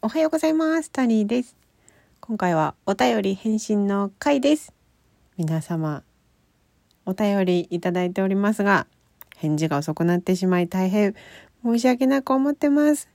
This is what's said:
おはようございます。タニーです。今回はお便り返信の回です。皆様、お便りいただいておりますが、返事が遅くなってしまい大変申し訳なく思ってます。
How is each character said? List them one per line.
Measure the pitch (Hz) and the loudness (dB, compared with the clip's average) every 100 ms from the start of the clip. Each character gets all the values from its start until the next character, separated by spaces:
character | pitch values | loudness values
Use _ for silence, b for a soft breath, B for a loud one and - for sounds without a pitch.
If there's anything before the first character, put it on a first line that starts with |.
| 220 | -2
お | |
は | 311 | 0
よ | 311 | 0
う | |
ご | 320 | 2
ざ | 311 | 0
い | |
ま | 311 320 320 | 0 0 0
す。 | 311 | -2
タ | - 254 | -2 2
ニ | 220 | 2
ー | 208 | 2
で | 240 | -2
す。 | 254 _ _ b b b b b | -4 _ _ b b b b b
今 | - 214 | -10 -4
回 | 185 165 | 0 0
は | 156 - | 0 -4
お | - | -4
便 | 202 254 226 | 0 2 2
り | 196 196 | -2 -2
返 | 226 214 | -2 -4
信 | - 208 202 | -2 -2 0
の | 202 202 - | -2 -4 -4
回 | 294 285 | 0 2
で | 277 302 | 2 0
す。 | - _ _ _ _ _ _ - | -2 _ _ _ _ _ _ -6
皆 | 160 160 | -2 -2
様、 | - 170 156 143 _ _ _ _ _ _ _ _ _ _ - | -4 -4 -4 -6 _ _ _ _ _ _ _ _ _ _ -8
お | |
便 | 190 208 202 | -2 0 2
り | 185 180 170 | 2 0 0
い | 175 | -4
た | 180 | -2
だ | 175 | -2
い | 180 | -2
て | 185 | 0
お | 190 | 0
り | |
ま | 196 202 | 2 0
す | 214 | 0
が、 | 202 190 - _ _ _ - - | 2 2 0 _ _ _ -20 -8
返 | 156 151 | -4 -2
事 | 156 | 0
が | 147 | -2
遅 | 151 | -4
く | 156 | -2
な | 170 180 | 0 0
っ | |
て | 185 | 0
し | 185 185 | -2 0
ま | 180 | 0
い | 175 | 0
大 | 190 185 | -2 0
変 | 208 202 208 B B B _ | 2 0 -2 B B B _
申 | 240 233 | -2 0
し | 254 | 2
訳 | 247 262 | 2 2
な | 277 | 0
く | 262 | 0
思 | 269 277 | 0 0
っ | |
て | 294 294 | 0 2
ま | 285 294 294 | 4 2 0
す。 | - | -4